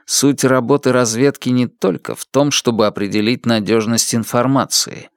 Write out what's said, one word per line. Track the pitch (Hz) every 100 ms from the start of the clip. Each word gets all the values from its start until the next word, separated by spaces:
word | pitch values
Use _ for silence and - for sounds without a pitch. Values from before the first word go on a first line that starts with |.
| -
Суть | - 143 131
работы | 135 131 117 143 131
разведки | 127 120 113 139 135 127
не | 127 120
только | - - 87 -
в | -
том, | - 131 143
чтобы | - - 113 107
определить | 98 101 104 104 123
надёжность | - 113 95 113 110 113 -
информации. | 120 107 123 123 135 107 - - - -